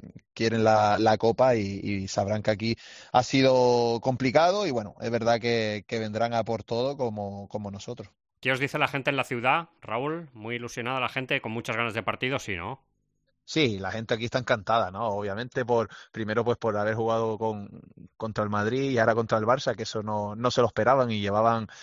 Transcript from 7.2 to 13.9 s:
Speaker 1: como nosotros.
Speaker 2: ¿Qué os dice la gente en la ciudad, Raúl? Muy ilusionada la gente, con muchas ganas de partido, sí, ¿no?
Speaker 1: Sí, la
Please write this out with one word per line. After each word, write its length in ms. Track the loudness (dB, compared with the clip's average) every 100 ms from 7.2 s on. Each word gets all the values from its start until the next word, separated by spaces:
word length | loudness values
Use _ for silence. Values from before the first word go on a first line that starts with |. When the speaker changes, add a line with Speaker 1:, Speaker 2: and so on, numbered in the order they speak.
| -8 -10 -10
Speaker 1:
como 240 | -8 -8
nosotros. 380 | -10 -12 -12 -16 _ _ _
Speaker 2:
¿Qué 100 | -2
os 80 | 0
dice 180 | -2 -2
la 120 | -2
gente 200 | -2 -2
en 60 | -2
la 80 |
ciudad, 460 | -4 -2 0 0 -2 _
Raúl? 480 | -8 -6 -4 -6 -12
Muy 220 | -14 -10 -8
ilusionada 440 | -8 -8 -6 -4
la 100 | -4
gente, 300 | -4 -4 -4
con 140 | -4
muchas 240 | -6 -4 -2
ganas 160 | -2
de 100 | -2
partido, 360 | -4 -2 -4 -4
sí, 160 | -4 -8
¿no? 260 | -8 -12 _ _ _ _ _ _ -6
Speaker 1:
Sí, 340 | 2 2 0
la 120 | -6